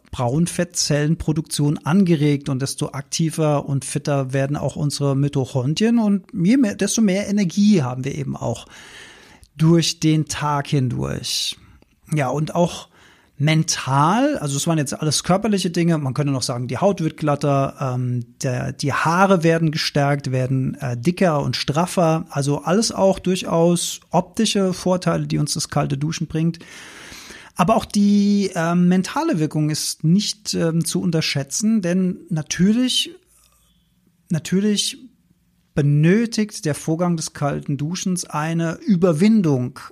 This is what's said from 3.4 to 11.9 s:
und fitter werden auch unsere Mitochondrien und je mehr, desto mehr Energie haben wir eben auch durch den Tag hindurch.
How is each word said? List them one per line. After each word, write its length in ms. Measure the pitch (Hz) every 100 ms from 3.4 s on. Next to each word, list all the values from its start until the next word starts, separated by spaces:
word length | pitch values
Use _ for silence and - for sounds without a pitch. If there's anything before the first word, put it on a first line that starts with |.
| 151 143 -
und 160 | 139
fitter 480 | - 147 151 139 131
werden 240 | 135 135 151
auch 220 | 143 -
unsere 400 | 147 - 143 135
Mitochondrien 800 | 143 143 127 135 127 156 220 233
und 280 | 214 202 -
je 240 | 208 170 269
mehr, 200 | 214 202
desto 260 | 202 -
mehr 260 | 214 185 202
Energie 560 | 208 180 202 208 190
haben 220 | 127 127 131
wir 100 | 147
eben 220 | 135 135
auch 300 | 123 117 - - - - - - - - - 143
durch 420 | 160 170 160 -
den 280 | 160 156 147
Tag 400 | - 147 143 -
hindurch. 920 | 147 127 127 67 - - - - - - - _